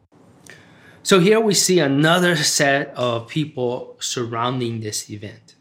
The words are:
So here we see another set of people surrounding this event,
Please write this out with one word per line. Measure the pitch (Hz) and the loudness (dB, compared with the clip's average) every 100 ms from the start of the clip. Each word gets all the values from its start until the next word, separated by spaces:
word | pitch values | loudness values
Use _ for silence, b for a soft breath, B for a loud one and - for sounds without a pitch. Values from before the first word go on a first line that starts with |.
| _ _ _ _ B B B B B B | _ _ _ _ B B B B B B
So | - 196 | 2 4
here | 185 220 | 6 4
we | 220 | 2
see | 180 - 180 | 2 2 2
another | 143 139 160 180 175 | 2 2 4 4 2
set | 160 147 - 143 139 147 - | 2 0 0 2 0 -2 -4
of | 123 117 113 | -4 -4 -4
people | 160 151 127 123 127 - - | -4 -4 -4 -4 -4 -10 -12
surrounding | - 131 113 117 123 127 117 113 | -8 -6 -6 -4 -4 -4 -4 -6
this | 107 - - | -8 -8 -10
event, | 104 101 - _ _ | -14 -14 -18 _ _